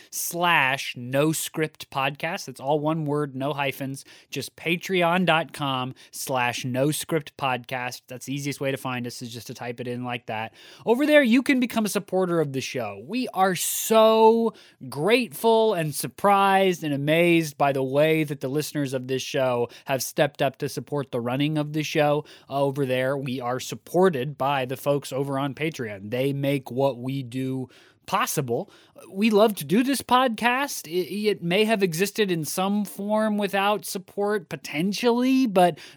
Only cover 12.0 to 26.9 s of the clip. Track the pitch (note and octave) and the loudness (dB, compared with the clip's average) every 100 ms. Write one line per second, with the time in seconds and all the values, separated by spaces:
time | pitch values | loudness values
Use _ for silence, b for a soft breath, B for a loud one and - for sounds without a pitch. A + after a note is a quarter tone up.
12 | - F#3 F#3 E3+ D3 C3 B2+ C3 G#2+ G2+ | -2 0 0 0 0 -4 -6 -6 -6 -10
13 | B2+ A#3+ B3 F3+ F#3+ F3 - - - A3 | -8 -6 -4 0 2 2 -4 -4 2 6
14 | A3 A3 A3 A3+ A3+ B B B C3 C3+ | 6 8 6 6 2 B B B -12 -2
15 | F3 B3+ G#3+ - A3+ A3+ A3 F3+ D#3 C#3+ | 2 2 2 0 2 4 4 2 -2 -4
16 | C#3 - G3+ G3 G3 F#3+ G3 E3 D#3 C#3 | -8 0 4 4 6 4 4 2 -2 -2
17 | C#3+ D#3+ F3 E3+ D#3 - C#3+ C3+ C3 C#3 | 2 4 6 4 2 0 0 2 0 2
18 | D#3 D#3+ D3 D3 C3+ D3 C#3+ D3+ C#3 C3 | 4 2 0 -4 -4 -4 -2 -4 -2 -4
19 | B2+ C3 - D3 C3 B2 A#2 B - C3+ | -4 -4 -2 0 0 0 -2 B -4 -4
20 | - - D3 - C#3 - C#3+ - B2 C#3+ | -2 0 0 0 -2 -2 -8 -8 -6 -6
21 | C3+ B2+ A#2+ C3 D3 D#3 D3+ D#3 D3 D#3+ | -4 -4 -2 0 0 -2 -4 -4 -2 2
22 | D3 D3 B B - C#3+ C#3 C3+ C3+ B2+ | 2 2 B B -8 -2 0 0 0 0
23 | C3 C#3+ C3+ B2+ A#2+ B2+ - C#3+ - E3+ | 0 -2 -4 -6 -4 -6 -6 -12 -2 2
24 | F#3 C#3 C#3+ C#3 C3+ C#3+ B2+ C3 C#3+ C#3+ | 4 2 -4 -2 -2 0 -2 -4 -2 -2
25 | - C3+ C#3 C3+ C#3 C3 D#3 D#3 A2+ G2+ | -2 -6 -4 -4 -4 -4 -6 -6 -8 -10
26 | G#2 B2 C#3 C#3 C#3 C#3+ - A#2+ C#3 | -6 -2 -2 0 0 -2 -2 0 0